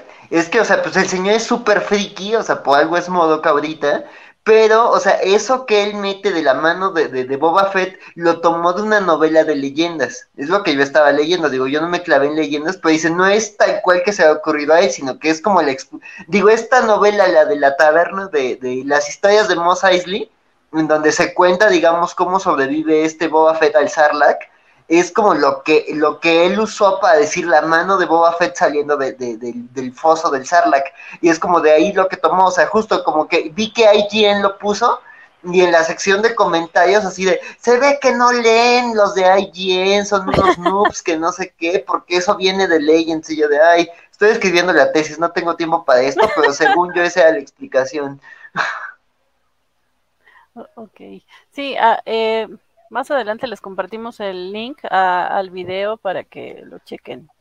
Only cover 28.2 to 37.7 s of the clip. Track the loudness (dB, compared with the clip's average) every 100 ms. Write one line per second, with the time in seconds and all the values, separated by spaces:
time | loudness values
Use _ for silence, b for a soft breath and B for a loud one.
28.2 | 2 2 -4 0 -2 0 -2 -2 -4 -6
29.2 | -10 -8 -10 -12 -12 -10 -10 -2 0 0
30.2 | 0 -4 0 0 2 0 -2 B B B
31.2 | 0 0 0 2 4 4 2 0 -2 0
32.2 | 0 2 2 2 0 0 -2 -2 -2 -2
33.2 | -2 -2 -4 -6 -6 2 4 4 2 0
34.2 | 2 2 -2 -2 -4 0 0 -2 B B
35.2 | B _ -2 2 4 4 2 -2 0 0
36.2 | 0 0 0 0 -2 2 2 2 0 -4
37.2 | -2 -2 B B 0